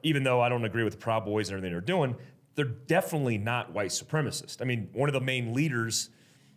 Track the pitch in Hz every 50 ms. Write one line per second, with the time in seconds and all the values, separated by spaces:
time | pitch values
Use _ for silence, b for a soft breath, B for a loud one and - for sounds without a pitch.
0 | - 160 147 139 135 127 123 123 120 123 123 120 113 107 113 117 113 104 104 -
1 | - 113 110 110 95 104 107 107 101 92 98 95 92 90 85 87 95 143 190 180
2 | 139 127 120 B B B B B _ _ - 147 143 123 110 - - - 160 185
3 | 190 - 165 147 135 123 113 101 104 117 123 120 - - 85 104 104 - - -
4 | - - 156 156 139 - - - - - - - 123 127 120 113 95 - - 117
5 | 139 147 139 127 127 131 131 123 120 113 117 135 160 151 123 117 113 113 110 -
6 | - - b b b b b b b b b